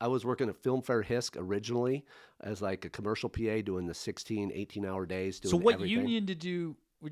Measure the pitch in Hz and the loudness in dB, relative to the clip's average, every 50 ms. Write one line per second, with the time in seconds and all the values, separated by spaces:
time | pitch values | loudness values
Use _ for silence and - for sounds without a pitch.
0 | 117 120 131 123 107 123 123 - 135 110 92 - - 131 123 131 123 - 127 113 | 0 2 2 2 2 0 0 2 2 0 0 0 0 2 2 2 2 2 2 2
1 | 101 - 120 123 123 - - - 90 90 101 104 104 110 120 120 120 127 135 143 | 4 2 2 0 0 -2 -4 -6 -2 0 0 0 0 0 0 2 2 2 2 0
2 | - - - - - - _ _ - 98 107 98 104 95 95 92 - 87 - - | -2 -10 -20 -20 -20 -20 _ _ -8 -8 -6 -2 -2 -2 -2 -2 -6 -10 -10 -4
3 | 104 104 110 - - 120 - - 113 110 107 110 104 101 92 92 90 87 82 - | -2 -2 -2 0 -2 -4 -2 0 0 2 2 0 0 0 -2 0 -2 -2 -4 -6
4 | - - 101 - - - 110 104 101 98 - 95 104 - - 104 101 95 95 95 | -6 -6 -6 -8 -6 -4 -2 -2 -2 -2 -2 -4 -6 -6 -4 -4 -2 -2 -2 -2
5 | 92 82 92 92 95 95 95 - - 196 180 170 180 233 226 - 202 185 214 240 | -2 -2 -2 -2 -2 -2 -4 -2 0 2 2 6 6 6 4 4 2 0 0 0
6 | 254 247 233 226 208 190 185 165 160 180 180 175 170 165 151 - _ _ _ _ | 2 2 0 0 0 -2 -4 -4 -4 -4 -2 -2 -2 -4 -6 -10 _ _ _ _
7 | 156 151 | -12 -10